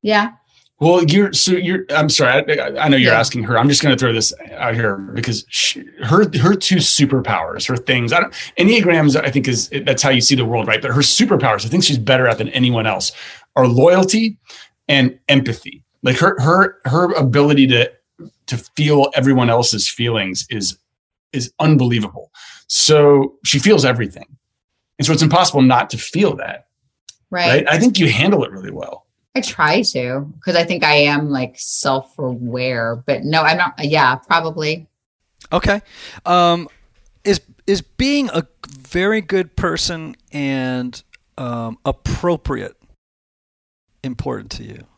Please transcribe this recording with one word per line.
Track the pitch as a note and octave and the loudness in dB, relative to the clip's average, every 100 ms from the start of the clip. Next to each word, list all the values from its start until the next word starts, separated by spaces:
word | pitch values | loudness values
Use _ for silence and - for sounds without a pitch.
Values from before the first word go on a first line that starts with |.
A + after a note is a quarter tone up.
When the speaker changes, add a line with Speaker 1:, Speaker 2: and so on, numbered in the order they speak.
Speaker 1:
Yeah. | G#3+ G#3+ A3+ - _ _ _ _ | 0 0 0 -8 _ _ _ _
Speaker 2:
Well, | D#3 F3 | 2 4
you're, | E3 F#3+ G3 | 4 2 2
so | C#3+ - | 0 0
you're, | F3+ F3 F#3 - | 0 0 -4 -2
I'm | D3+ D3+ | -2 0
sorry. | - B2+ C3+ D3+ D3 | 2 2 2 0 -4
I, | C3+ A#2+ D3 | -4 -2 2
I | |
know | C3+ | 4
you're | B2 | 4
Speaker 1:
Yeah. | A2+ | 4
Speaker 2:
asking | A2+ B2 | 2 -2
her. | A2 A#2 | 0 2
I'm | C#3 | 4
just | C#3 | 2
gonna | D3 B2+ | 2 2
throw | B2 | 0
this | A2+ G#2+ - - | 0 -4 -6 -18
out | - B2 | -8 -4
here | A2+ A2+ G2 | -2 -2 -4
because | G2 - A#2 A2 - | -8 -6 -6 -6 -6
she, | - - - - - | -4 -4 -4 -14 -10
her, | A#2+ F3 G#3 D#3 | 2 4 4 2
her | D3+ G3 | 2 2
two | - F3+ | 2 0
superpowers, | D3 - C3+ C3 - F#2 D#2+ E2 - | 2 2 2 0 0 -4 -4 -8 -6
her | B2 | -4
things, | - B2+ A#2 | -2 -2 2
I | E3+ | 0
don't, | G3+ - - - | -2 -8 -10 0
Enneagrams, | F3+ A#3 F3+ E3 D3 C3+ | 2 4 4 4 4 2
I | - | 0
think | C#3 C3+ | -2 -2
is, | A#2 - C#3 C#3 | -4 -4 -6 -2
that's | C3 | 0
how | C#3 | 2
you | B2+ | 2
see | - B2+ | 2 0
the | A2+ | 0
world, | A#2 A2 | -2 -2
right? | A2 | -2
But | C3 | -2
her | B2+ | 0
superpowers, | C#3 - A#3+ - C3 G#2 A2 | 0 2 2 2 2 0 -2
I | |
think | F3 | 0
she's | - C3 | 0 0
better | G#2+ C3 A#2+ | 2 2 2
at | A2+ | -2
than | G#2+ | -4
anyone | B2+ B2 A#2 G#2+ | 0 0 0 -2
else, | G2 - - - - _ C3+ | -4 -6 -10 -20 -20 _ 0
are | B2+ | 2
loyalty | A#2+ E3 F#3 F#3+ A3 A3+ - _ - - _ - | 6 6 6 2 0 -2 -6 _ -20 -20 _ 0
and | C#3+ B2+ - - | 2 2 -2 0
empathy. | C#3 A#2 A2+ - - _ _ | 2 0 -8 -12 -20 _ _
Like | B2+ B2 | -2 2
her, | F3+ - | 2 2
her, | C3 F#3 G3 - - | 2 4 2 -2 -2
her | D3+ F3 | 0 0
ability | E3 C3+ C#3+ C#3+ C#3+ C3 | 0 2 4 4 4 4
to, | A#2+ - _ _ _ - _ - | 4 0 _ _ _ -20 _ -10
to | A#2+ - - | -10 -8 -4
feel | D3 D3 C#3 | 2 2 2
everyone | D3+ C3+ C3 A#2+ | 2 2 4 4
else's | A#2 A#2+ G#2+ - | 2 0 -2 -6
feelings | - A#2 A2+ F#2+ F2+ - | -4 -2 -2 -4 -8 -8
is, | A2 F#2+ - _ _ _ _ _ | -8 -8 -10 _ _ _ _ _
is | C3+ A#2+ - | -8 -8 -2
unbelievable. | D#3 D3 B2 A#2 G#2 - - - - - _ | 2 2 2 -2 -4 -12 -20 -20 -20 -20 _
So | - - D3+ D3 C#3+ C3+ _ - | -2 4 6 6 4 2 _ -4
she | C#3+ | 0
feels | G3+ G#3 B2+ | 4 4 4
everything. | A#2+ G2+ - - - _ _ _ _ _ - | 0 -4 -10 -20 -20 _ _ _ _ _ -6
And | C#3+ | 0
so | |
it's | D3+ | 2
impossible | D#3 E3+ F3 C#3+ | 4 4 2 2
not | B2+ B2 - | 4 4 0
to | A#2 | -8
feel | - E3+ G3 - | -6 -2 -2 -2
that. | E2 - _ _ _ _ - _ _ | -12 -14 _ _ _ _ -20 _ _
Speaker 1:
Right. | F3+ F3 | -2 2
Speaker 2:
Right? | D#3 D3 | 2 2
I | D#3+ | 2
think | A#3+ G3+ | 2 2
you | D3+ | 0
handle | A#2 E3+ G#3 | 2 2 0
it | - | -2
really | G2 G2 | -10 -14
well. | D2+ - - _ _ _ | -14 -14 -16 _ _ _
Speaker 1:
I | C4 | -6
try | - - D3+ F#3+ | -6 -2 0 2
to, | G#3 C#3 B2 C3 D3 - | 0 -4 -6 -6 -8 -10
'cause | F#3 E3+ | -2 0
I | E3+ | 0
think | F3+ | 0
I | D3+ D3 | 2 2
am, | C#3+ D3 D3+ | 2 0 -2
like, | C3+ B2+ - | -4 -6 -10
self-aware, | - - C#3+ C3+ - - C3 A#2+ A#2+ B2 B2+ A#2+ A2+ A#2 C3+ | -10 -6 -2 -4 -6 -10 -8 -8 -8 -6 -4 -4 -6 -6 -4
but | B2 | -4
no, | C#3 D#3+ | -2 0
I'm | D#3 E3+ | 0 0
not. | F3 - | -4 -4
Yeah, | D3 D3+ C3 C3+ | -2 2 2 0
probably. | _ E3+ D#3+ D#3+ D3+ D#3+ D#3+ _ _ _ _ _ - | _ -2 -2 -6 -6 -6 -12 _ _ _ _ _ -4
Speaker 3:
Okay. | F3+ G#3 G#3 - - - - - | -2 0 -2 -6 -20 -20 -12 0
Um, | F3+ F3 E3+ D#3+ _ _ _ _ _ | 2 2 0 -6 _ _ _ _ _
is, | G3+ G3 _ _ - | -2 -2 _ _ -4
is | G3 | -4
being | - - C4 C#4+ B3+ | -4 -4 -2 0 -2
a | E3 D#3+ _ - | -6 -8 _ -20
very | C3+ C3 F3 F#3+ A3 | -20 -8 -4 -2 -2
good | E3+ F#3+ F3 - | -2 -4 -4 -4
person | F3+ E3 - E3 D#3+ - _ | -4 -4 -6 -8 -12 -18 _
and, | D3 C#3 C3+ B2+ B2+ B2 - _ _ _ - | -6 -4 -4 -4 -6 -8 -12 _ _ _ -12
um, | B2+ A#2+ A2+ A2+ - | -10 -8 -10 -8 -8
appropriate | C3+ - - F3 E3 - B2+ G2 _ _ _ _ _ _ _ _ _ _ _ _ _ | -8 -8 -4 -4 -4 -6 -8 -10 _ _ _ _ _ _ _ _ _ _ _ _ _
important | C3 A#2+ C#3 A#2 G#2+ | -12 -10 -8 -10 -12
to | - G#2+ | -16 -16
you? | - - | -20 -20